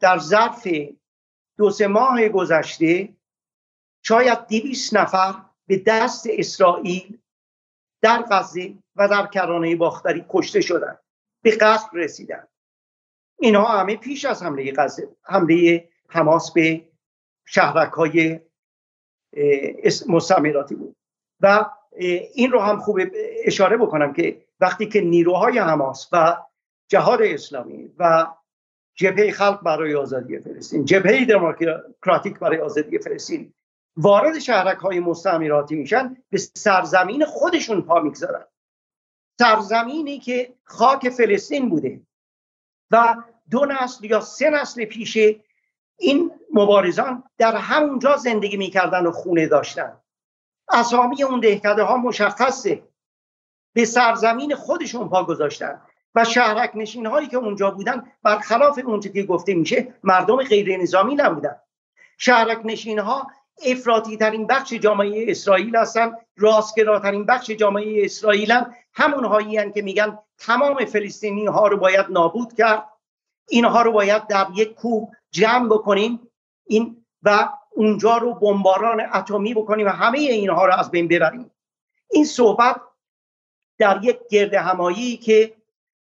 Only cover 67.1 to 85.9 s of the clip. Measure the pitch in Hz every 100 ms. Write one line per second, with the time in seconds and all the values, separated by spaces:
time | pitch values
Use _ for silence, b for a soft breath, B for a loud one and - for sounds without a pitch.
67.1 | 202 208 247 247 214 208 202 214 214 196
68.1 | - 214 208 208 240 247 B B - 294
69.1 | 285 226 214 214 214 202 208 202 196 214
70.1 | 208 - _ - 240 285 277 226 208 202
71.1 | - 214 202 208 160 208 196 185 190 196
72.1 | 180 165 214 240 - 226 220 - _ _
73.1 | _ _ _ - 226 233 202 233 214 196
74.1 | 214 214 196 190 185 220 - 233 226 -
75.1 | b b 156 220 247 240 214 214 196 220
76.1 | 240 - _ _ _ - 220 233 - _
77.1 | _ 208 208 226 - _ 370 214 196 214
78.1 | 233 226 226 208 202 190 190 226 220 226
79.1 | 202 - 202 202 233 208 214 202 170 214
80.1 | 262 294 226 196 170 185 190 - 175 170
81.1 | 170 160 120 123 _ _ _ _ _ -
82.1 | 370 302 - 233 196 240 180 - _ _
83.1 | _ _ _ _ _ _ - 214 196 233
84.1 | 233 - 202 196 185 170 180 180 190 247
85.1 | 233 - 220 220 - _ _ _